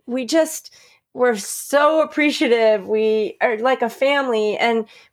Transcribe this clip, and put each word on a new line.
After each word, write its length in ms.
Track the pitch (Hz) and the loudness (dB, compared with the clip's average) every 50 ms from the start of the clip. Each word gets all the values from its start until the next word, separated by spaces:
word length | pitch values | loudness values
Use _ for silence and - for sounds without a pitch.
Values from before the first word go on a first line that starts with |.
| _ | _
we 180 | 247 240 262 247 | -8 -6 -6 -4
just, 500 | 220 302 330 320 320 - - - - - - - _ _ _ _ _ - | 0 0 0 0 0 -4 -10 -14 -18 -20 -20 -20 _ _ _ _ _ -4
we're 220 | - 247 247 226 | 0 0 0 0
so 640 | 196 - - - - - - 277 285 294 302 320 320 | -2 -6 -10 -10 -12 -4 -2 2 2 4 4 4 2
appreciative. 840 | 302 302 - 302 294 294 - - 311 240 233 226 220 220 214 202 185 202 | 0 0 0 0 0 0 0 0 0 2 2 4 4 4 2 2 0 -2
We 480 | 220 220 220 214 214 214 214 - - - | -2 0 0 0 0 0 -2 -4 -2 -2
are 180 | 214 247 220 214 | -2 -2 0 0
like 240 | 233 262 262 254 | 0 0 0 0
a 60 | 247 226 | -2 -4
family. 640 | - - 262 277 285 285 269 254 226 214 214 214 202 | -2 -2 0 0 0 0 0 0 0 0 0 -2 0
And 300 | - - 233 226 220 214 - - - - _ | 0 0 0 0 0 -4 -6 -12 -20 -20 _